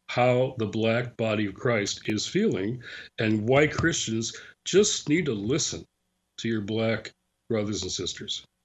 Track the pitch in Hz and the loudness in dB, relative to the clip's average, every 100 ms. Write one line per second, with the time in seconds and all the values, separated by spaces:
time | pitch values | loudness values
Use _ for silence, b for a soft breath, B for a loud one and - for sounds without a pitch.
0 | - - 123 123 131 - 107 110 110 113 | -6 2 4 4 2 0 -2 2 2 2
1 | 123 - 113 107 104 95 123 113 101 - | -2 -2 0 0 -2 -2 0 0 0 -4
2 | - 107 - 180 214 101 98 127 B B | -4 -2 -2 0 2 0 -2 -6 B B
3 | B - 110 110 107 135 156 - 165 151 | B -2 0 2 4 4 4 2 0 0
4 | - 113 113 B B - - 185 208 - | -2 -2 -4 B B -12 2 4 4 2
5 | - 160 147 107 104 151 - 82 - _ | 0 0 0 -2 -2 -2 -2 -6 -12 _
6 | _ _ _ - 117 110 101 110 113 107 | _ _ _ -8 -4 -2 -2 0 0 0
7 | - - _ _ _ 113 104 98 92 - | -4 -16 _ _ _ -2 0 -4 -4 -6
8 | 87 - - - - _ | -6 -8 -8 -10 -10 _